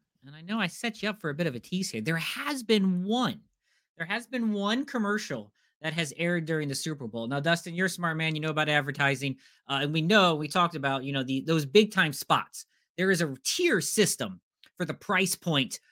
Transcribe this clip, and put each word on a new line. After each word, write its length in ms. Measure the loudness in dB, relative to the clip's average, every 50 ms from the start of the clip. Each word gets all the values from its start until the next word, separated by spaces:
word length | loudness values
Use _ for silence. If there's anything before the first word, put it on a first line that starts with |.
| _ _ _ _ -20
and 120 | -20 -20
I 60 | -16 -8
know 180 | -6 -2 -2
I 80 | -2 -2
set 340 | -4 -4 -6 -6 -6 -4 -4
you 60 | -4
up 120 | -4 -4
for 100 | -4 -4
a 40 | -2
bit 140 | -2 -2 -2
of 80 | -2
a 40 | -6
tease 300 | -6 -6 -4 -4 -4 -4
here, 100 | -4 -4
there 160 | -2 -2 -2
has 460 | -2 -4 -6 -6 -6 -4 -4 -4 -4 0
been 400 | 2 4 4 4 4 2 2 0
one, 380 | 0 0 0 0 0 -2 -4 -10 _ _ _ _ _ _ _ _ _ _
there 100 | -10 -6
has 220 | -4 -4 -6 -6 -6
been 240 | -4 -2 -2 0 0
one 320 | 0 0 0 0 0 -2
commercial 680 | -2 -2 -2 0 0 0 -2 -2 -4 -6 -8 -8 -10 _ _ _ _ _ _ -8
that 120 | -6 -4
has 200 | -2 -4 -4 -4
aired 300 | -2 -2 0 0 0 0
during 220 | -2 -2 -2 -2 -2
the 60 | -4
Super 320 | -4 -4 -6 -6 -6 -8 -8
Bowl. 180 | -8 -6 -6
Now, 140 | -4 -2 0
Dustin, 340 | 2 2 2 0 0 -4 -2
you're 120 | 0 0
a 40 | 0
smart 260 | 0 -2 -2 -2 -2
man. 180 | 0 0 -2 -2
You 40 | -2
know 100 | -2 0
about 180 | 0 2 2 4
advertising. 680 | 4 2 2 2 0 2 2 2 2 2 0 -4 -4 -6 _ _ _ _ _ -4
Uh, 120 | -2 -2 0
and 100 | 0 0
we 80 | 2
know, 340 | 2 4 6 6 6 6 4
we 120 | 2 0 0
talked 260 | 2 2 2 2 2
about, 300 | -2 -2 0 0 -2 -2
you 80 | -2 -2
know, 100 | -2 -2
the, 200 | 0 -2 -2 0
those 240 | 0 2 2 2
big 260 | 4 6 6 6 6 4
time 200 | 2 0 0 0
spots. 540 | -4 0 2 2 2 2 -2 -10 -18 -18 _ _ _ _ _ _
There 140 | -2 2 2
is 100 | 2 2
a 140 | 0 -2 -4 -4 -4
tier 360 | -4 0 2 2 2 2 2
system 600 | 0 0 2 2 2 2 2 -2 -4 -8 -8 -10 _ _ _ _ _ _ _ -6
for 60 | -6
the 100 | -6 -6
price 400 | -6 -4 0 2 2 2 2 0
point 460 | -2 -2 0 0 2 0 0 -4 -10 _ _